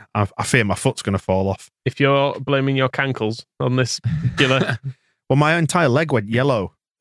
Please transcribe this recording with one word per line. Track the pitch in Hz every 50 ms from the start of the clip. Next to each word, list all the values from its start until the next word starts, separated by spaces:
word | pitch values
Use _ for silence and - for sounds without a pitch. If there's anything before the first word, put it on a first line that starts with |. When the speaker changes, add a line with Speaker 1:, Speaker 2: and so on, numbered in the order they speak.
| - _ -
Speaker 1:
I, | 104 101 - - -
I | 107
fear | - - 123 107
my | 101 104
foot's | - - 131 - -
gonna | - 107 98 92
fall | - - 92 95 95 98
off. | 95 - - - _ _ -
Speaker 2:
If | 135 - -
you're | 139 139 139 139 139 143 - -
blaming | 135 147 139 135 135 139 135
your | 135 131 127
cankles | - - 139 135 123 - 110 107 113 - - _ _ -
on | 135 127 123
this | 131 123 - - -
particular | - 120 - 151 - 123 - - 139 127 135 131 - - 120 -
Speaker 1:
<laughs> | - 135 - _ _ _ _ _ _ -
Well, | 135
my | 143 151 156 165 170
entire | 165 139 - 180 165 127
leg | 117 151 170 147
went | 135 113 101 107
yellow | 113 120 135 143 127 107 90 87 _ _ _ _ _ _